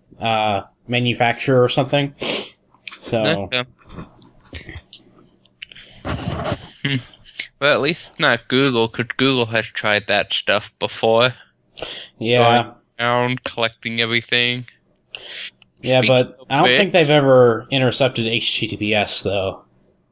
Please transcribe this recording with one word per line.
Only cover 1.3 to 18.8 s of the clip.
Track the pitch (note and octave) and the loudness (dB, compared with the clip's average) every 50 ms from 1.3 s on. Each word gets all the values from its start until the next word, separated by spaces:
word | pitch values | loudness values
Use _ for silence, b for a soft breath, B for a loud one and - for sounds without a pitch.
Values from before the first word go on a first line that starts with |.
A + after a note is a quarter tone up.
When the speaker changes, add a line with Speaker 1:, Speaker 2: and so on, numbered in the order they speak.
| A#2 - - C#3+ C3 B2+ | 0 0 0 2 4 4
Speaker 1:
or | B2 A#2+ | 2 2
something. | - D3+ C3+ C3+ D3 C#3+ C#3 C#3 C#3 B B B B B B B B _ _ _ _ _ _ - - - | 2 -2 0 0 0 -2 -2 -2 -6 B B B B B B B B _ _ _ _ _ _ -20 -18 -16
So. | - - A#2+ A2+ | -8 -4 -4 -2
Speaker 2:
Okay. | G#2+ G2+ - G2 G2 F#2+ B2+ B2 B2+ C3 _ _ _ - - - - - _ _ - - _ _ _ _ - - - - - - - _ - - _ _ _ _ _ _ _ _ _ _ _ _ - B B B B B B B - | 0 0 -2 -2 -4 -4 -4 -6 -6 -6 _ _ _ -20 -18 -18 -18 -18 _ _ -20 -20 _ _ _ _ -18 -18 -16 -16 -18 -18 -18 _ -20 -20 _ _ _ _ _ _ _ _ _ _ _ _ -20 B B B B B B B -8
Hmm. | - - - - - - - - - - - - - - - - C#3+ C#3 B2+ - - - _ B B B B B B B _ | -8 -8 -6 -6 -8 -8 -6 -6 -6 -8 -8 -10 -16 -12 -8 -6 -4 -4 -6 -6 -10 -18 _ B B B B B B B _
Well, | C#3 D3 C#3 | 2 2 2
at | G#2+ | 2
least | C3 C#3 E3+ - - - - - | 2 0 -2 -4 -8 -14 -4 0
not | D#3 C#3 A#2+ A2+ - - | 2 2 2 0 0 0
Google, | B2+ C3 C#3 C#3 B2 A#2 A2+ A2+ | 0 2 2 2 2 0 0 0
'cause | - - A#2+ A#2+ - | -2 -6 -6 -6 -2
Google | - C3 C3+ C3+ B2 A#2 | 0 0 2 2 0 0
has | A2 A#2 A2+ A2 | 0 -2 -2 -2
tried | - - - - G#2+ G#2 G#2 G2+ | -4 -6 -4 -2 0 0 0 0
that | - G2+ G2+ - - | 0 0 0 0 -2
stuff | - - - - G2+ G#2+ - - - - | -4 -4 0 0 0 0 -2 -6 -8 -8
before. | G2 G2+ - - - A2+ A2+ A2+ B2 B2+ A#2+ - - _ _ _ _ _ _ B B B B B B B B - | -8 -8 -4 -2 0 2 4 4 2 2 0 -6 -14 _ _ _ _ _ _ B B B B B B B B -6
Speaker 1:
Yeah. | A2 A2+ B2 A#2+ A#2+ A#2 A#2 A#2+ | -2 0 2 4 4 4 4 2
Speaker 2:
Going | A2+ A2 - _ _ _ _ - | 0 -2 -10 _ _ _ _ -4
around | A#2+ A#2+ A#2+ B2 B2 B2 B2 B2+ - | -2 0 0 0 0 -2 -4 -6 -8
collecting | - - A#2+ A#2 A2+ - _ - A#2 A2+ A#2 | -10 -4 -4 -4 -4 -4 _ -10 -6 -4 -4
everything. | A#2 A2+ A#2 A#2 - - A#2+ A#2+ A#2+ A#2+ A#2+ B2 B2 - _ _ _ _ _ _ _ _ B B B B B B B B B _ - _ _ _ | -2 -2 -2 -4 -2 -2 0 0 0 0 -2 -6 -8 -14 _ _ _ _ _ _ _ _ B B B B B B B B B _ -20 _ _ _
Speaker 1:
Yeah, | - B2+ B2+ B2+ | -2 0 2 2
Speaker 2:
Speaking | B2+ C3 B2+ | 4 4 4
Speaker 1:
but | B2+ B2 - - - | 2 2 0 -6 -14
Speaker 2:
of | - - | -8 -2
Speaker 1:
I | C3 | 0
don't | C#3 C3 | 2 4
Speaker 2:
which | B2 B2 | 4 4
Speaker 1:
think | C#3 G3 F3 | 4 4 4
they've | F3 F3+ D#3 C#3+ | 4 4 6 6
ever | D3+ D3 C#3 C3+ C3 B2+ B2 A#2+ A2+ A2 A#2 - | 4 4 6 6 8 8 8 6 4 0 -2 -2
intercepted | C#3 C3+ C3 A#2+ - - C3+ B2 - A#2+ A2+ | 0 0 0 0 2 2 0 0 0 -2 -2
H | A2 A#2 A#2 - - - | -2 -2 -2 -2 -4 -4
T | - A#2 G#2+ | -4 -4 -6
T | - | -4
P | F#2+ | -4